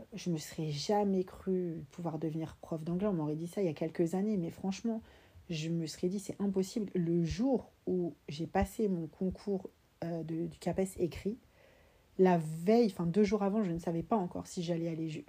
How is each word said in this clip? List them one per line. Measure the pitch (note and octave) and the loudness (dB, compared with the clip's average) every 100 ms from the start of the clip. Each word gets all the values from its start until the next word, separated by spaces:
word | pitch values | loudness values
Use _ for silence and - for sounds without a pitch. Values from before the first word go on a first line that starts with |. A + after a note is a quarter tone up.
| A3 | -12
je | G3+ F3+ | -8 -2
me | D#3+ | -2
serais | - - D#3 | -4 -6 -4
jamais | D3 D3 G#3 G3+ F#3+ | -2 2 2 4 2
cru | F#3 - - F#3 F3 D#3+ D3 | 0 -4 -2 0 -2 -6 -10
pouvoir | - E3+ D#3 | -6 -6 -2
devenir | D#3+ D#3+ D#3+ - | -2 -4 -6 -10
prof | - E3 | -8 -6
d'anglais. | D#3+ F3+ G#3 | -2 0 0
On | |
m'aurait | F3 D3+ D#3 | 0 0 -2
dit | E3+ | -4
ça | G#3 | 0
il | F#3 | 0
y | |
a | |
quelques | D3 E3 E3 E3+ | 0 -4 0 0
années, | F#3 G#3+ G#3 | 2 0 0
mais | E3 | -2
franchement, | - F#3+ F#3+ A#3 A3+ - - - - - | -4 -4 -2 -4 -4 -8 -20 -20 -18 -6
je | D#3+ D#3+ | -4 0
me | E3 D#3 | 0 -2
serais | - F3+ | -2 -2
dit, | G3+ | -2
c'est | - - | -6 -2
impossible. | G3+ F#3+ F#3 A#3 G3 | 0 0 0 -2 -2
Le | F#3 E3 E3+ | 0 2 2
jour | E3 D#3 C4 B3 - _ - | 2 2 2 2 -2 _ -2
où | F#3 E3+ - - | 0 -2 -6 -12
j'ai | D3 D#3+ | -8 -2
passé | F#3+ G3 - G#3+ | 0 0 0 0
mon | F3 D#3+ | 0 -4
concours, | - F#3 F#3 - F#3+ - _ _ - | -4 -4 -2 -4 -4 -4 _ _ -8
euh, | E3+ E3+ | -6 -4
de, | D#3+ E3 E3+ | -4 -4 -4
du | - | -4
capes | F3+ E3+ F#3+ - | -2 0 -2 0
écrit, | F3 - G3 A#3 - _ - - - _ _ - | -2 -2 -6 -6 -12 _ -20 -20 -20 _ _ 6
la | F#3 F3 D#3 D#3+ | 6 6 2 -2
veille, | F3 A#3 A3+ | 4 6 6
enfin | - E3+ | 4 2
deux | F#3 | 4
jours | G#3 G#3+ | 4 4
avant, | G3 G#3+ | 2 2
je | F#3+ | 0
ne | E3 | 0
savais | F3+ E3+ | -2 -2
pas | E3+ A3+ | 2 2
encore | F3+ F3 - | 2 -4 -8
si | - | -4
j'allais | E3+ E3+ E3+ | -2 0 -2
aller | D#3+ D#3+ | -2 -4
ju-, | D3+ | -6